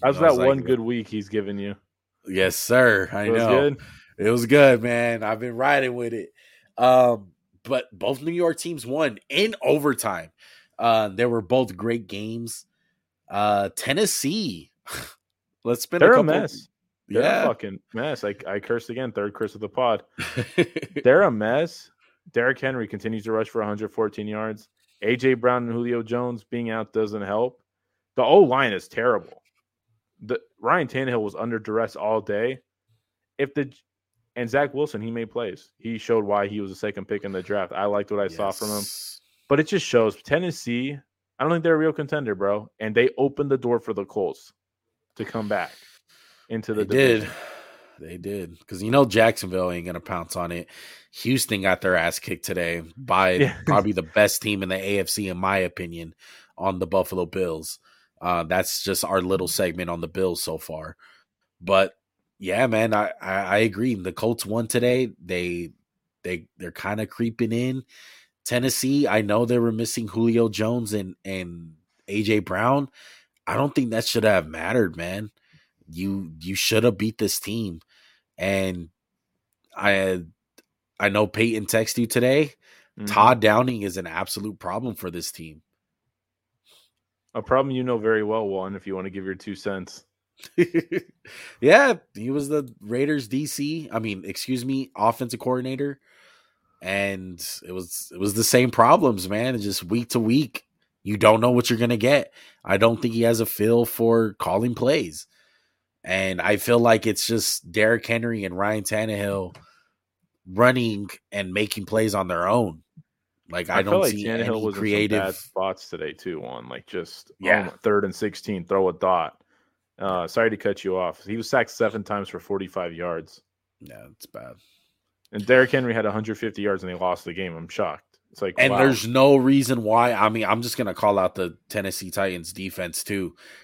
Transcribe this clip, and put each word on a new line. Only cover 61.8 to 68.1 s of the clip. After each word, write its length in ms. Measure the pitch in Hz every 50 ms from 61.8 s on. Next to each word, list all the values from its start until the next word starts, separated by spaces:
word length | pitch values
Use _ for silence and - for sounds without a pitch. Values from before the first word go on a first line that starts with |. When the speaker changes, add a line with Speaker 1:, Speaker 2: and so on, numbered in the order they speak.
| 98 92 - _ _ _ _ _ _ _ _ -
Speaker 2:
yeah, 260 | 98 92 95 110 135
man, 260 | 123 113 107 113 110
I, 200 | 110 104 104 92 - -
I, 140 | - 95 95 98
I 140 | 95 90 101 104
agree. 360 | 113 113 92 98 117 131 113
The 180 | 98 87 92
Colts 320 | 85 - - 117 117 - -
won 220 | - 110 117 113
today. 440 | 110 - 120 120 123 123 127 127 110 - _ 85
They, 460 | 90 92 87 90 90 87 87 85 80 - _ _ _ _ _ _ _ _ _ -
they, 240 | 90 92 85 78 _ _
they're 160 | - 87 85
kinda 340 | - - - 95 107 107 110
creeping 460 | - - - 117 113 113 - 120 110
in. 320 | 113 117 123 131 131 131 - _ - - - -